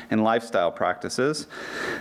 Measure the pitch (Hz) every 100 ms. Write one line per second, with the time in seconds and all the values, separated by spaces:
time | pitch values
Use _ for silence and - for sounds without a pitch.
0 | - 110 110 117 - 104 85 - 90 90
1 | 87 - 139 156 - - - - - -